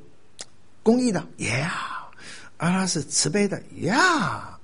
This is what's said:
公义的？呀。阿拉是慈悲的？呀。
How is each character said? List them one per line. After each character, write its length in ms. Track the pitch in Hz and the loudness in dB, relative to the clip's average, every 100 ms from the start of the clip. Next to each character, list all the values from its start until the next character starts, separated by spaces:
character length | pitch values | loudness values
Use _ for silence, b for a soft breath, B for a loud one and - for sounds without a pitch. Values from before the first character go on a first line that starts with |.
| - - - - - - - - | -14 -18 -20 -16 -16 -16 -20 0
公 180 | - 240 | 4 4
义 120 | 254 | 4
的？ 140 | 180 - - | 0 -4 -6
呀。 680 | - 123 156 - - - - B B B B - | -2 -2 -2 -2 -6 -8 -12 B B B B -4
阿 120 | 160 | 0
拉 160 | 185 185 | 2 2
是 180 | 170 | -2
慈 260 | 143 - - | -2 0 2
悲 180 | 180 202 | 2 2
的？ 140 | 185 - - | 0 -8 -6
呀。 760 | 139 262 370 330 170 110 - - | 0 4 4 4 0 -2 -8 -14